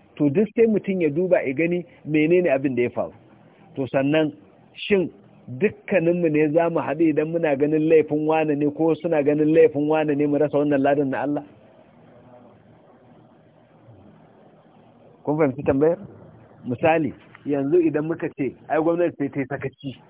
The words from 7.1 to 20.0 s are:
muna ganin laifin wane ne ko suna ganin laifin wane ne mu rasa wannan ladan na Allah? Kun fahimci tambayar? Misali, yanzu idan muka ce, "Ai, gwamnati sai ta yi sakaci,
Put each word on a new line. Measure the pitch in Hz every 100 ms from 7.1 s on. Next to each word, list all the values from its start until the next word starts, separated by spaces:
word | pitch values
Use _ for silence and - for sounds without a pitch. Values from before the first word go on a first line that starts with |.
| 147 156
muna | 170 160 135
ganin | 147 156 156
laifin | 160 151 151 151
wane | 160 156 143
ne | 147
ko | 147 165 156
suna | 175 160
ganin | 143 151 151
laifin | 160 160 143 147
wane | 156 151 139
ne | 147
mu | 147
rasa | 151 147
wannan | 147 143
ladan | 139 143 139
na | 127
Allah? | 131 147 - - - - _ _ - - - - - - _ - - - - - - _ _ _ _ _ 113 101 101 - - - - - _ - - - - -
Kun | 131 151
fahimci | 151 123
tambayar? | 139 135 151 175 - - - - - - 120
Misali, | 123 165 160 147 82 - - 135
yanzu | 143 139 175
idan | 160 151 156
muka | 165 156 -
ce, | 131 - -
"Ai, | 156
gwamnati | 160 170 175 -
sai | 139
ta | 147
yi | 131
sakaci, | 143 135 - 139 113